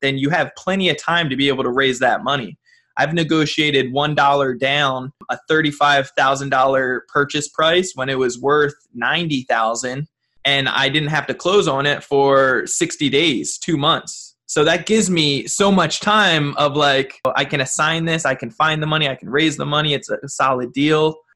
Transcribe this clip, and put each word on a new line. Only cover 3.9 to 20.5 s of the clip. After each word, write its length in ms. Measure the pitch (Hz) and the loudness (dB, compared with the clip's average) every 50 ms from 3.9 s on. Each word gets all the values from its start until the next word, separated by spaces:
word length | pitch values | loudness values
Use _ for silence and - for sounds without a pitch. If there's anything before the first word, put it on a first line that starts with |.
| 127 | -2
one 220 | 139 147 151 151 | -2 -2 0 0
dollar 400 | 147 143 139 143 143 139 135 127 | 2 2 2 2 2 0 0 -2
down, 580 | 113 131 135 139 147 147 135 131 127 127 135 - - - - | -2 -2 0 0 0 0 0 -2 -4 -8 -12 -16 -14 -10 -10
a 100 | 123 - - - | -10 -6 -2 0
thirty-five 600 | 160 156 156 147 143 - 147 143 143 139 135 - - | 0 2 2 0 0 2 2 4 4 2 0 0 0
thousand 320 | 151 139 135 139 135 139 139 | 0 2 2 0 0 -2 -2
dollar 560 | 135 131 135 135 135 131 131 127 127 117 - _ - | 0 2 2 4 2 2 0 0 -2 -4 -6 _ -2
purchase 340 | 147 143 139 - 147 143 - | 0 0 0 -2 -4 -6 -4
price 440 | - - 160 160 170 180 185 185 - | -2 0 0 2 2 2 0 -2 -4
when 140 | 131 131 135 | -6 -6 -4
it 100 | 135 131 | -2 0
was 220 | 131 123 120 120 | 0 -2 -2 -2
worth 320 | 127 139 147 151 147 143 143 _ _ _ - | 0 2 2 2 2 0 -2 _ _ _ -10
ninety 480 | 120 117 131 147 165 175 165 147 131 123 | -6 -4 -2 -2 -2 -2 -2 -2 -4 -2
thousand, 640 | - 120 113 113 113 120 120 127 123 127 139 156 - _ _ _ _ _ _ - | 0 0 0 0 0 -2 -2 -4 -6 -6 -8 -8 -10 _ _ _ _ _ _ -2
and 200 | 139 139 139 135 | 0 0 0 0
I 220 | 127 - 131 139 139 | 0 0 0 0 0
didn't 220 | 139 156 151 147 | 0 0 0 0
have 160 | 156 151 - | -2 -2 -2
to 80 | - 123 | -4 -6
close 340 | - - 175 196 208 185 160 | -4 -2 2 2 2 2 2
on 160 | 135 135 139 | 2 0 0
it 180 | 147 143 - - | 0 -2 -2 -4
for 640 | - 143 139 139 139 139 135 135 131 127 110 - | -2 2 2 4 4 4 4 4 4 2 0 -2
sixty 440 | - - - 175 - - - 151 135 | -4 -4 -2 -4 -4 -2 -2 -2 0
days, 480 | 127 139 165 165 131 98 - - - - | 2 2 2 2 0 -2 -4 -6 -8 -8
two 180 | - - 165 | -4 -4 -2
months. 580 | 143 139 160 160 123 - - - - - - _ _ _ | 0 0 0 0 -2 -4 -8 -14 -16 -16 -20 _ _ _
So 180 | - - 156 151 | -4 0 2 2
that 220 | 165 170 180 165 | 2 2 0 0
gives 240 | - 214 226 190 185 | 0 2 2 2 2
me 360 | 180 165 151 147 139 131 110 | 2 2 2 2 0 -2 -4
so 240 | - - - 202 202 | -4 -2 0 2 4
much 300 | 196 185 165 147 - - | 4 4 2 0 -2 -4
time 560 | - 208 214 214 202 185 165 156 147 143 - | -2 2 2 4 4 4 2 2 0 -2 0
of, 180 | - 147 143 135 | 0 0 0 2
like, 460 | 151 147 143 135 135 135 135 - - - 131 - | 2 2 2 2 2 0 -2 -6 -4 -4 -2 0
I 80 | 135 143 | -2 -2
can 160 | 135 160 139 | -2 -2 -4
assign 460 | 131 - - - 151 156 160 165 165 | -4 -2 -2 -2 0 0 0 -2 -2
this, 180 | 165 160 160 160 | -2 -2 -2 -2
I 100 | 135 131 | -2 -2
can 160 | - 131 120 | -4 -6 -8
find 320 | - - 151 156 156 156 151 | -4 -2 0 0 0 0 -2
the 40 | |
money, 240 | 156 156 156 151 139 | -2 0 0 0 -2
I 40 | 131 | -4
can 140 | - - 90 | -6 -6 -4
raise 300 | 123 147 160 156 143 143 | 0 0 2 0 0 -2
the 80 | 143 | -4
money. 260 | 147 147 151 151 151 143 | -2 -2 0 0 0 -2
It's 160 | 131 - - | -4 -4 -6
a 180 | 139 - - | -8 -6 -8
solid 460 | 139 - - 139 131 | -8 -4 -2 0 0